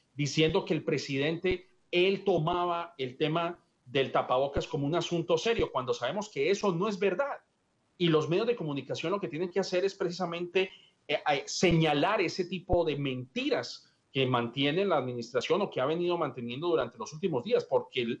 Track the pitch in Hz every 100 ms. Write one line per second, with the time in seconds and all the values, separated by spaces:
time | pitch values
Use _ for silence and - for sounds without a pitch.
0 | _ - 143 156 156 180 - 170 - 143
1 | - 135 143 165 185 185 - _ - 175
2 | 190 196 202 175 156 180 175 170 170 -
3 | 131 127 151 165 170 170 _ _ - 135
4 | 127 147 - 127 139 185 - 147 143 170
5 | - 170 160 165 226 226 160 131 127 117
6 | 123 190 202 143 147 202 208 165 214 196
7 | 202 185 277 262 _ _ _ _ _ -
8 | 175 156 139 175 226 240 160 139 131 123
9 | 160 202 175 147 180 196 180 180 190 -
10 | 180 175 175 170 175 190 190 - - _
11 | - 147 151 139 - - 180 165 160 143
12 | 170 214 170 - 175 185 - 180 160 143
13 | 139 127 123 240 277 147 - - _ _
14 | _ 135 131 127 120 135 143 160 202 156
15 | 127 120 117 120 - 175 202 135 131 165
16 | 175 175 151 123 120 123 175 156 120 -
17 | - 151 190 139 208 240 160 127 120 131
18 | 117 135